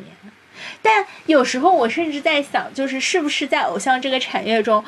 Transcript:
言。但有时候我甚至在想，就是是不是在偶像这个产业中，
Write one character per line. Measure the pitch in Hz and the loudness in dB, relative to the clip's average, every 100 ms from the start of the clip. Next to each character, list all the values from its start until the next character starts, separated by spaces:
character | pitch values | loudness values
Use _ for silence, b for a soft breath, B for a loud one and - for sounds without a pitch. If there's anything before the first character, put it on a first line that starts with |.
| 196 | -20
言。 | 175 202 - _ B B B | -20 -20 -20 _ B B B
但 | 440 427 392 B - | 2 2 0 B 2
有 | 302 | 2
时 | 247 254 | 2 2
候 | 330 | 4
我 | 339 233 | 4 2
甚 | 277 330 | 0 -4
至 | 285 | -2
在 | 320 294 | 0 0
想， | 285 233 - | 0 -4 -4
就 | - 269 | -6 -4
是 | 262 | -2
是 | - 370 | -2 0
不 | 294 | 0
是 | - 277 | -4 -2
在 | 302 | 0
偶 | - 175 | 0 -2
像 | 269 254 | 0 0
这 | 269 | 0
个 | 254 | -2
产 | - - - | -2 -4 0
业 | 226 | 0
中， | 220 214 | 2 0